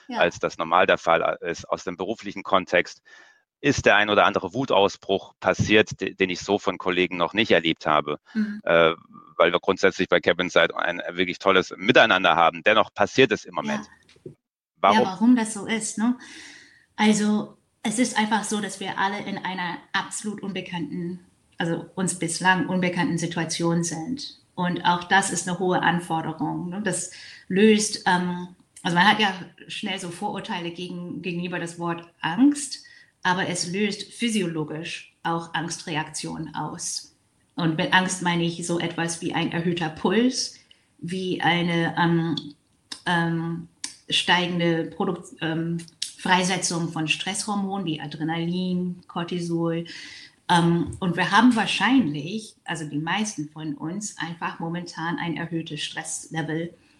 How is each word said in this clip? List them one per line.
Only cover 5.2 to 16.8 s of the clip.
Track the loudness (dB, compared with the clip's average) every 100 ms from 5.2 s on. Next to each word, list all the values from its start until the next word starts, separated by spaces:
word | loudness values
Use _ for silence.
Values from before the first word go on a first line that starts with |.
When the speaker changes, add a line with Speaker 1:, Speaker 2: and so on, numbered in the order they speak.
| -4 _
Speaker 2:
passiert, | 0 2 4 4 4 0
de-, | -6
den | 0 -2
ich | -2
so | -2 -2
von | 0 -2
Kollegen | 0 2 2 0
noch | 0
nicht | 0 4
erlebt | 4 2 0 2
habe. | 2 2 -4 _
Speaker 1:
Mhm. | -6 -6 -4
Speaker 2:
Äh, | 2 6 6 2 -6 -20 -6 2
weil | 2
wir | 2
grundsätzlich | 0 2 2 2 2
bei | 2
Cap | 2 0
Inside | 2 4 4 2
ein | -4 -4 -6
wirklich | -2 -2 0
tolles | 4 4 2 0
Miteinander | 2 6 6 6 4 6
haben. | 4 4
Dennoch | 4 4 2
passiert | 0 2 4 4
es | 2
im | -4 -8
Speaker 1:
Ja. |
Speaker 2:
Moment. | -4 -6 -8 -20 _ _
Speaker 1:
Ja, | -20 -20 _ _ _ _
Speaker 2:
Warum? | 4 4
Speaker 1:
warum | 2 2 4 4
das | 2
so | -6 -4
ist, | -4 -4 -2
ne? | -2 -2 -8 -20 -20 -20 -20 _